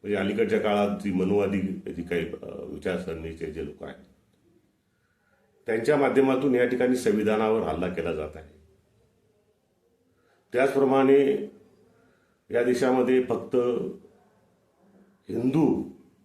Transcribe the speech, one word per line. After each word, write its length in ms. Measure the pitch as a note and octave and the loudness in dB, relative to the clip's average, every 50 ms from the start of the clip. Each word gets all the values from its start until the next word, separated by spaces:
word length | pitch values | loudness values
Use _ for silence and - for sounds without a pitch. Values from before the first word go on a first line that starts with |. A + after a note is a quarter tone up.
म्हणजे 140 | - G2+ G#2 | -4 -4 -2
अलीकडच्या 440 | G2 F#2+ G2+ G#2 A2 A2+ G2 A2 G#2 | -2 -2 -2 0 0 0 0 0 0
काळात 380 | G#2+ G#2+ G#2 G2+ G2+ G2 G2+ F#2+ - | 0 0 0 2 0 0 -2 -4 -4
जी 80 | G2+ | -2
मनुवादी 480 | F#2 F#2 F#2 F#2 G2+ G#2 G2+ F#2+ G2+ G2 F#2 F#2+ - - - - | -2 0 0 0 2 0 0 0 -2 -2 -2 -4 -6 -8 -10 -12
जी 100 | - - | -10 -10
काही, 240 | E2+ - F2 E2+ D#2+ - - - | -8 -4 -4 -4 -4 -6 -8 -12
अ, 220 | - - - E2 - | -12 -14 -12 -12 -12
विचारसरणीचे 880 | - - D2+ - F#2 F2+ F2+ F2+ E2 E2 E2 D#2+ D#2+ D#2 - E2 D#2 | -12 -14 -8 -6 -4 -4 -4 -6 -8 -10 -10 -10 -12 -10 -10 -10 -10
जे 140 | D2+ E2 D#2 | -8 -10 -10
लोक 160 | C#2+ - - | -12 -12 -14
आहेत, 220 | - D2+ - - - _ _ _ _ _ _ _ _ _ _ _ _ _ _ _ _ _ _ _ _ _ _ _ _ _ _ _ _ _ _ _ _ | -16 -16 -16 -18 -20 _ _ _ _ _ _ _ _ _ _ _ _ _ _ _ _ _ _ _ _ _ _ _ _ _ _ _ _ _ _ _ _
त्यांच्या 300 | - A2 A2+ A2 C#3 D3+ | -4 -4 -2 2 2 2
माध्यमातून 580 | C#3+ C#3 B2+ B2 C3+ C3+ C3+ C3 B2+ C#3+ C#3+ B2+ | 4 4 2 4 4 4 4 2 0 2 2 2
या 120 | B2 B2 | 2 2
ठिकाणी 300 | A#2+ B2+ B2 B2 B2 B2+ | 2 2 0 2 0 0
संविधानावर 680 | B2 - A2+ G#2 G#2+ G#2+ G#2 G#2+ G#2+ A2 G#2+ A2 A2+ | 0 0 0 0 2 2 0 0 2 2 2 0 0
हल्ला 260 | F#2+ E2 D#2+ E2 F2+ F2+ | 0 -2 -4 -4 -4 -4
केला 260 | F2+ F2 E2 E2+ D#2+ | -4 -4 -6 -4 -6
जात 160 | D2+ D2+ D2+ D#2 | -6 -8 -10 -12
आहे. 140 | D#2+ D2+ - - - _ _ _ _ _ _ _ _ _ _ _ _ _ _ _ G#3+ _ _ _ _ _ _ _ _ _ _ _ _ _ _ _ _ _ _ _ _ _ _ | -16 -20 -20 -20 -20 _ _ _ _ _ _ _ _ _ _ _ _ _ _ _ _ _ _ _ _ _ _ _ _ _ _ _ _ _ _ _ _ _ _ _ _ _ _
त्याचप्रमाणे 960 | - B2 C3+ C3+ C#3 C#3 C3+ C3 C3+ C3+ C3+ C3 C#3 C#3 C#3 C3+ - - - - - - _ _ _ _ _ _ _ _ _ _ _ _ _ _ _ _ _ _ | 0 0 0 2 2 2 2 4 4 4 6 6 6 6 6 4 0 -2 -4 -8 -14 -20 _ _ _ _ _ _ _ _ _ _ _ _ _ _ _ _ _ _
या 140 | G2+ A#2+ A#2+ | -2 0 2
देशामध्ये 600 | B2+ B2 B2 C#3 B2+ B2+ B2+ A#2+ A#2+ B2+ B2+ B2 | 2 2 2 2 2 4 2 4 4 4 2 2
फक्त 320 | B2+ A#2 - - - - B2 A#2+ B2 A#2+ G#2+ F#2 F#2 - - - - _ _ _ _ _ _ _ _ _ _ _ _ _ _ _ _ _ - - _ _ _ _ - | 2 -2 -4 -4 -2 0 0 0 2 0 -2 -4 -6 -8 -12 -18 -20 _ _ _ _ _ _ _ _ _ _ _ _ _ _ _ _ _ -20 -20 _ _ _ _ -10
हिंदू 600 | - A2+ A#2+ C3 - D#3+ D#3 A#2+ - - - - - - - _ _ _ | -6 -2 -2 0 2 4 4 4 2 0 -2 -8 -12 -20 -20 _ _ _